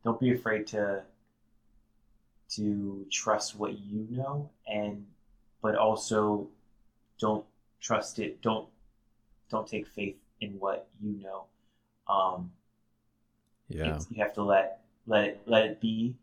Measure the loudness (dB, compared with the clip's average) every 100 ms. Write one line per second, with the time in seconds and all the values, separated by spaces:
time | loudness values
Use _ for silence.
0 | 0 2 2 2 2 0 -2 -2 0 -2
1 | -6 _ _ _ _ _ _ _ _ _
2 | _ _ _ _ _ -4 -2 0 -2 -6
3 | -6 -4 2 2 0 -4 -6 -6 -6 -6
4 | -4 -4 -2 -4 -6 _ -6 -2 -2 -6
5 | -14 _ _ _ _ _ 0 4 4 2
6 | 2 2 4 2 -2 -14 _ _ _ _
7 | _ _ 0 0 -4 _ _ _ -2 0
8 | 0 -6 -6 -2 -2 -2 -4 _ -20 _
9 | _ _ _ _ _ -6 -4 -8 -8 -6
10 | -6 -6 _ _ -10 -4 -4 -4 -8 -10
11 | -6 -6 -8 -12 -14 _ _ _ _ _
12 | 0 2 4 0 -8 -12 _ _ _ _
13 | _ _ _ _ _ _ _ -2 -2 -2
14 | -6 -2 -2 0 4 4 4 -4 _ _
15 | 2 4 4 -2 4 6 6 2 -2 0
16 | -2 -2